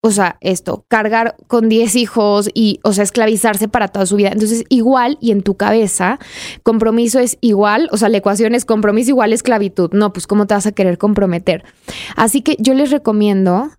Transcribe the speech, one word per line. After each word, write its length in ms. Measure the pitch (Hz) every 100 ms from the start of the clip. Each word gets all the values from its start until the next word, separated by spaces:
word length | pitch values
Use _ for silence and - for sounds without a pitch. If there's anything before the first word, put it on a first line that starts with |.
o 80 | 226
sea, 260 | 202 180 -
esto, 440 | 185 180 - - _
cargar 480 | 220 214 226 233 - _
con 220 | 233 226
diez 280 | 220 233 247
hijos 540 | 226 233 208 202 208
y, 260 | - 220 -
o 80 | -
sea, 100 | 196
esclavizarse 640 | 202 - 220 214 233 208 214
para 200 | 240 196
toda 160 | 202
su 120 | 185 202
vida. 120 | 196
Entonces, 360 | 214 214 226 -
igual, 480 | 254 226 262 247 302
y 100 | 233
en 100 | 202
tu 140 | 196 190
cabeza, 640 | 202 220 208 - 185 269 - - - -
compromiso 560 | - 226 220 233 233 254
es 200 | 247 -
igual, 480 | 233 202 208 214 330
o 40 | 208
sea, 120 | 214
la 80 | 208
ecuación 360 | 202 202 220
es 100 | 240 -
compromiso 440 | 220 208 214 247
igual 220 | 262 214
esclavitud. 580 | 226 - 220 196 185 170
No, 200 | 202 208
pues, 140 | 190 -
¿cómo 200 | 208 202
te 80 |
vas 120 | 208 208
a 60 |
querer 260 | 202 190 175
comprometer? 680 | 208 208 196 170 185 165 - _ - - -
Así 280 | - 220 277
que 140 | 302 302
yo 160 | 247
les 160 | 262 285
recomiendo 800 | 285 262 214 208 196 190 180 294